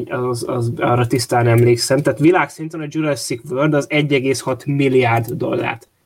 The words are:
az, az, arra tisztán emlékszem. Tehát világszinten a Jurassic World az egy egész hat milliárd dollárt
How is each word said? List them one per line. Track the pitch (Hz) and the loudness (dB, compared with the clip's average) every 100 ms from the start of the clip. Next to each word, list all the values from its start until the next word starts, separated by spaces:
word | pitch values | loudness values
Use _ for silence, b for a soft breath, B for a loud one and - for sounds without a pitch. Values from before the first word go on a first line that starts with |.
| 113 | -6
az, | 127 123 117 - | -4 -4 -4 -4
az, | 123 117 - | -4 -4 -2
arra | 131 123 120 | 0 0 2
tisztán | 131 - 123 120 | -2 0 2 4
emlékszem. | 117 120 120 - 135 | 4 4 4 2 0
Tehát | 147 127 | 0 2
világszinten | 151 180 143 - 160 165 | 4 4 0 -6 -10 -8
a | 151 | -6
Jurassic | 156 151 135 - 123 147 | -4 -2 -2 -6 -8 -6
World | 127 - | 0 2
az | 147 - | 0 0
egy | 151 147 | -2 0
egész | 139 135 127 | 0 0 -2
hat | 131 127 143 | -4 -6 -2
milliárd | 143 135 131 117 117 117 | 0 2 2 2 0 -2
dollárt | - - - - - _ _ | -6 -4 -4 -4 -8 _ _